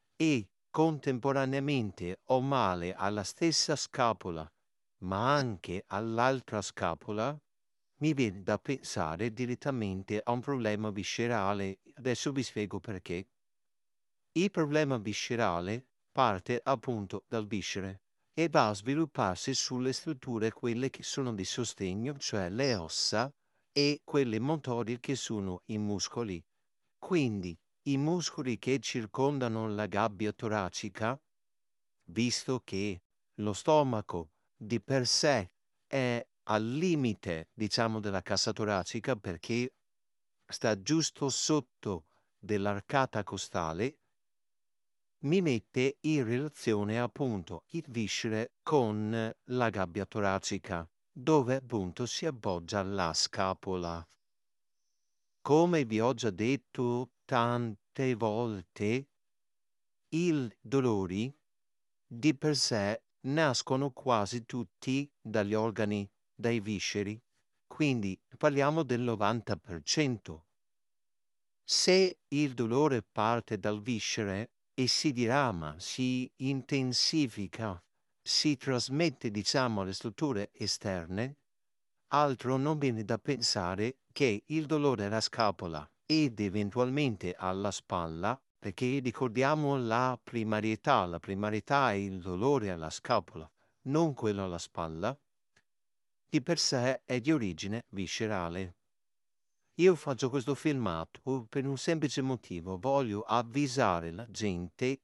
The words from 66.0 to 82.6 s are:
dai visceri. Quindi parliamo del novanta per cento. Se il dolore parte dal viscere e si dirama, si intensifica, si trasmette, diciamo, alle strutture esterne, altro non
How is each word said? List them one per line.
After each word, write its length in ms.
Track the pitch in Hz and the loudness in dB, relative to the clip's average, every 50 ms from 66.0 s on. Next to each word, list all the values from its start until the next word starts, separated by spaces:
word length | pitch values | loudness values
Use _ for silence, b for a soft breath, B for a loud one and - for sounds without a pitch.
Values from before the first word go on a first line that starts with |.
| 101 101 - _ _ _ _ | -2 -6 -10 _ _ _ _
dai 260 | - 117 117 117 117 | -4 -2 0 0 0
visceri. 600 | 98 104 107 92 - - - 104 101 101 107 113 - _ _ _ _ _ _ _ _ | -2 -2 -4 -2 -2 -2 -2 -2 -2 -4 -6 -10 -14 _ _ _ _ _ _ _ _
Quindi 520 | _ - - 156 143 131 120 101 98 92 - _ _ - - | _ -2 2 2 2 4 2 0 -2 -4 -6 _ _ -6 2
parliamo 440 | - 151 143 139 139 147 156 165 156 | 2 4 4 4 4 4 4 2 0
del 200 | 123 123 117 123 | 0 0 0 0
novanta 540 | 120 113 101 107 101 117 117 - - 104 | 0 0 2 2 2 2 0 0 -2 -4
per 260 | 78 - - 87 82 76 | -4 -4 -8 -10 -8 -4
cento. 640 | - - 160 151 135 123 104 - - 80 80 - _ _ _ _ _ _ _ _ _ _ _ _ _ _ _ _ _ _ _ _ _ _ _ _ | -2 0 2 2 2 0 -2 -6 -12 -14 -16 -16 _ _ _ _ _ _ _ _ _ _ _ _ _ _ _ _ _ _ _ _ _ _ _ _
Se 580 | - - - - - 185 190 190 185 - - _ | -2 0 2 6 6 8 8 6 4 2 -4 _
il 280 | _ 139 143 151 139 127 | _ 0 0 2 0 0
dolore 480 | 123 120 110 117 135 151 151 135 113 - | 0 0 2 4 4 4 4 4 2 0
parte 560 | - _ - 107 113 117 117 - - 113 98 | -2 _ 0 2 2 2 2 0 -2 -4 -2
dal 240 | 95 107 107 104 104 | -2 -2 -2 -2 -2
viscere 680 | 120 120 104 - - - - 110 101 95 98 113 - _ _ _ _ _ | -2 -2 -2 -2 -2 -2 -2 -2 -2 -2 -4 -6 -8 _ _ _ _ _
e 120 | - 127 | -2 0
si 260 | 123 - - - 156 127 | 2 2 2 2 0 2
dirama, 640 | 120 120 110 127 143 139 120 98 85 78 76 76 85 | 2 2 4 4 4 4 2 0 -2 -4 -6 -8 -10
si 520 | - - - - 131 127 127 127 127 - - | -10 -10 -4 -2 0 0 0 -2 -4 -6 -8
intensifica, 1500 | _ 131 135 139 135 123 - 147 135 131 127 120 - - - - 160 143 117 - 107 98 92 - - 113 107 92 87 - _ _ _ _ _ _ _ _ | _ -4 -2 -2 -2 -2 -2 -2 0 0 0 0 0 0 2 2 2 2 0 0 -6 -8 -8 -6 -6 -4 -4 -6 -8 -12 _ _ _ _ _ _ _ _
si 340 | - - - - 151 143 | -2 0 2 2 2 2
trasmette, 720 | - - 135 131 120 113 - 131 147 175 165 - - - 120 | 0 0 0 0 0 0 0 0 2 2 2 0 -2 -6 -4
diciamo, 520 | 104 107 101 - - 143 131 120 110 101 95 | -4 -2 -2 0 2 2 2 2 2 0 -2
alle 100 | 92 95 | -2 -4
strutture 580 | - - 120 101 - 165 147 123 98 104 - _ | -6 -6 -8 -4 -2 -2 0 0 0 -2 -4 _
esterne, 800 | - 107 98 - - - 104 95 90 82 82 92 98 117 135 143 - _ _ _ _ _ _ _ _ _ _ _ _ _ _ | -6 -4 -4 -4 -2 -2 -2 -2 -2 -4 -4 -4 -4 -4 -4 -6 -10 _ _ _ _ _ _ _ _ _ _ _ _ _ _
altro 480 | - 143 151 143 131 - - 123 131 | 2 4 4 4 2 0 0 0 2
non 220 | 131 | 2